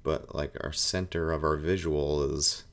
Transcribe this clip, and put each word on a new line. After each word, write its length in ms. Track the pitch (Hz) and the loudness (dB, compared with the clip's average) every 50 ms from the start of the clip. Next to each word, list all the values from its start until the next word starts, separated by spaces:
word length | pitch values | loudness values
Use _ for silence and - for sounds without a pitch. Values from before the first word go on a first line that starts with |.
| - | -2
but, 320 | 73 76 - - - - | -2 -2 -2 -2 -6 -4
like, 220 | 69 73 - - - - | -4 -4 -4 -4 -6 -6
our 100 | 73 - | -6 -2
center 600 | - - - - 92 92 90 - 85 82 80 82 | -2 -2 0 0 -2 -2 -2 -2 0 0 0 0
of 100 | 76 76 | 2 2
our 140 | 76 78 | 2 2
visual 680 | 73 76 82 95 95 85 82 76 73 71 73 73 73 71 | 2 2 2 0 2 2 0 2 2 2 2 2 2 2
is 400 | 69 71 73 73 - - - - - | 0 0 0 0 0 0 -2 -6 -18